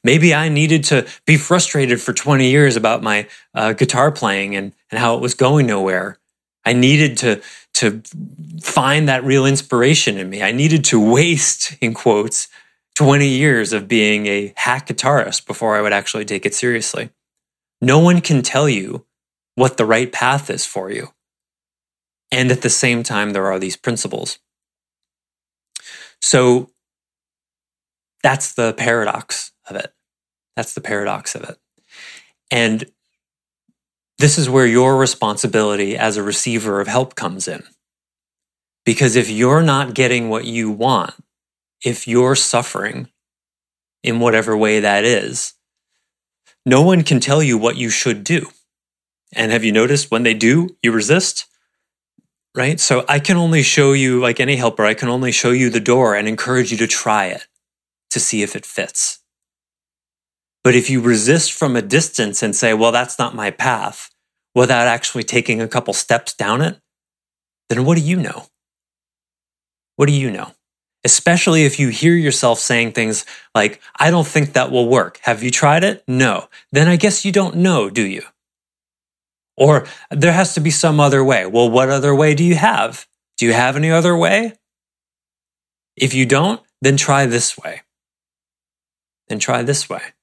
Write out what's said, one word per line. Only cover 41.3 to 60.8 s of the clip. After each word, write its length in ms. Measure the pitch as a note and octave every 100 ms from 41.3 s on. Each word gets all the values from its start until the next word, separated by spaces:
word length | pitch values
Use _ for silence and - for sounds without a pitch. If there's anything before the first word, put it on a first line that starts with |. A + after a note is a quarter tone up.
| _ _ _ _ _
if 240 | A#2+ A#2 -
you're 280 | A#2+ B2+ C#3
suffering 720 | - A#2+ A#2+ G2 G2+ B2+ B2 _ _ _ _ _ _ _ _ _
in 180 | B2+ A#2
whatever 360 | A#2 A2 A2 G#2+
way 240 | A2 G#2+
that 240 | G#2 G2+
is, 480 | A2+ A#2 - B2+ - _ _ _ _ _ _ _ _ _ _ _ B2+
no 140 | B2+
one 220 | E3+ F#3
can 180 | D3+ C#3
tell 220 | - D3
you 160 | D3 A2+
what 180 | A#2 B2
you 140 | A#2
should 340 | - B2 G#2+
do. 240 | G2 E3 - _ _ _ _ _ _ _ _
And 180 | - A2+
have 120 | A2+
you 80 | A2
noticed 380 | G#2+ B2 C#3+ -
when 120 | A2+
they 100 | A#2
do, 440 | A2 A2+ D3+ F3 -
you 100 | A#2
resist? 520 | A2+ G#2 E3+ - - - _ _ _ _ _ _ _ _ _ _
Right? 260 | - B2+ D#3+
So 240 | - B2+ -
I 120 | C#3+
can 180 | C#3+ F3
only 260 | E3+ E3
show 300 | C3+ - C#3
you, 280 | C#3 C3 B2
like 200 | B2 A#2
any 160 | C3 C3+
helper, 300 | A#2+ A2+ G#2+
I 80 |
can 140 | G#2+ B2
only 240 | B2 B2+
show 180 | - B2
you 180 | B2+ B2
the 120 | A#2
door 340 | A2+ B2 A#2+
and 120 | G2+ G#2+
encourage 460 | A2 - B2+ G#2+
you 60 | A2+
to 80 | A2+
try 400 | - A2+ G#2+ F#2+
it 200 | F2+ - _ _ _ _ _ _
to 80 | -
see 220 | - G#2+
if 140 | G2+ -
it 80 |
fits. 540 | - - - - - - _ _ _ _ _ _ _ _ _ _ _ _ _ _
But 120 | B2+
if 140 | B2